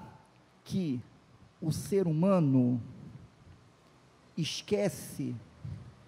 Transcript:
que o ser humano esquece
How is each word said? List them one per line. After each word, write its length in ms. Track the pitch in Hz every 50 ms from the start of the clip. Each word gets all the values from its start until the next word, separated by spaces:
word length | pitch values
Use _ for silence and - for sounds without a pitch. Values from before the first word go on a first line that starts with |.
| - 123 - - - _ _ _ _ _ _ _ _
que 380 | - - 190 180 151 123 123 - - - - - - - - - - _ _
o 120 | - 156 151
ser 340 | - - - 202 196 185
humano 720 | 170 156 156 175 196 196 180 156 139 131 131 123 123 127 120 107 - - - - - - - - - - - - - - - - - - _ _ - - _ _ - _ _ _ - _
esquece 1000 | - 160 - - - - - 202 202 208 180 - - - - - - 139 123 123 110 - - - - - - - - - - - - -